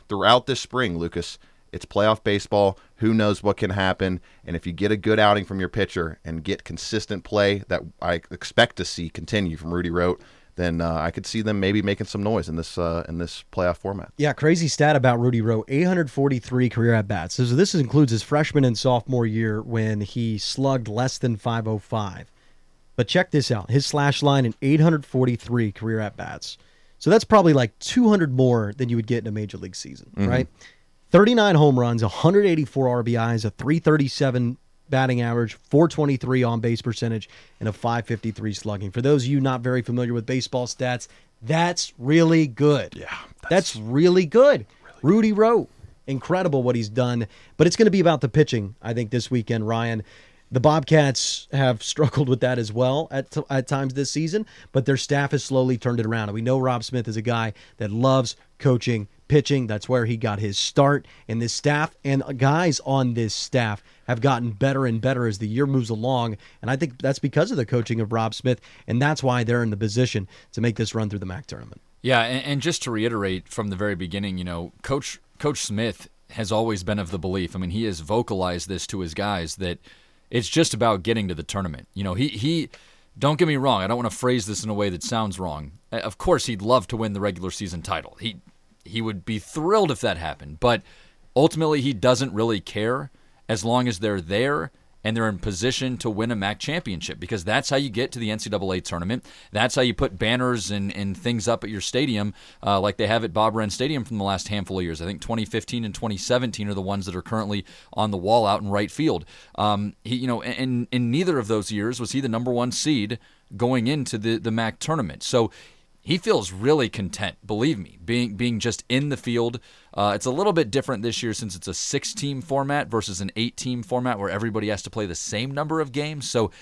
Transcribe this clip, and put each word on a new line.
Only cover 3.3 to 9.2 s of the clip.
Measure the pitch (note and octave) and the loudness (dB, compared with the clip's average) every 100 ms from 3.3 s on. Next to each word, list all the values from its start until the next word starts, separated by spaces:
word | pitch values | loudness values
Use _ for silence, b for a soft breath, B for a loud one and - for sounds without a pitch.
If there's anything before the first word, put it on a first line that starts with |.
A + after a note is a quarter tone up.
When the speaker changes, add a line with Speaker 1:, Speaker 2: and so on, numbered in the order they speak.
| G2 | 0
Speaker 1:
what | G2+ F#2+ | 0 0
can | G2+ | -2
happen? | G2 F#2+ F#2 F#2+ F2+ b b - | 0 0 0 -2 -4 b b -10
And | E2+ | -8
if | F2+ | -6
you | |
get | E2+ G2+ | -2 0
a | G#2+ | 0
good | G#2+ G#2+ | 2 4
outing | G#2 G#2 F#2+ | 6 4 0
from | G2 | -4
your | F2+ | -4
pitcher | A2 F#2 F#2+ E2 - | -2 -2 -2 -6 -8
and | E2 D#2+ | -10 -8
get | D#2 F#2+ - | -6 -8 -8
consistent | D#2+ - A2 - G2 | -12 -6 -4 -4 -8
play | - G#2 G2+ G2+ - | -2 2 2 2 -2
that | F2 - - | -6 -6 -8
I | F2 E2+ - | -4 -4 -6
expect | F2+ - - G#2 - | -14 -2 2 2 0
to | F2+ | -8
see | - E2 | -6 -10
continue | - | -10